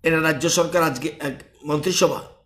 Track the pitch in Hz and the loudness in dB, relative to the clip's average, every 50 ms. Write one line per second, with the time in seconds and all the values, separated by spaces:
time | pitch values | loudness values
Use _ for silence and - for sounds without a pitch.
0 | - 165 165 160 160 160 156 131 147 170 160 180 170 165 170 175 165 156 135 123 | 0 0 0 2 2 2 0 2 0 0 2 2 0 2 2 2 2 2 0 -4
1 | 131 156 147 - 147 143 131 143 - _ _ _ - 147 147 151 147 185 180 - | -6 -8 -8 -6 -8 -8 -8 -10 -16 _ _ _ -6 -4 -4 -2 0 -2 0 2
2 | 190 156 135 117 - - - _ _ | 2 2 0 -2 -8 -14 -20 _ _